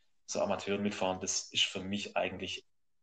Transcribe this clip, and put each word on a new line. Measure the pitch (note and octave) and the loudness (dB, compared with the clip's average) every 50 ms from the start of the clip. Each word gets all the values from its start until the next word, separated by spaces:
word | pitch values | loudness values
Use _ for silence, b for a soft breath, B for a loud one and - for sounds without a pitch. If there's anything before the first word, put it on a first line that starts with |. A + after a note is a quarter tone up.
| _ _ _ _ _ | _ _ _ _ _
so | - - - | -4 -2 0
Amateuren | F2+ G2 F#2+ F#2 - G2 G2+ G2+ G2+ | 2 2 0 0 0 0 0 2 2
mitfahren, | G#2 G2+ - F#2+ F#2 F#2 F#2 | 0 0 2 2 2 2 0
das | F#2+ - - - - - | 0 -2 -2 -2 -2 0
ist | - A2+ - | 2 2 2
für | - - G2 | 2 2 -2
mich | F#2 F#2+ G2+ G#2 - - - | -4 -2 -2 -4 -2 0 0
eigentlich | - F2+ F#2 - F#2 F#2+ - - - - _ _ _ _ _ _ _ | 2 2 0 0 -4 -4 -4 -6 -6 -10 _ _ _ _ _ _ _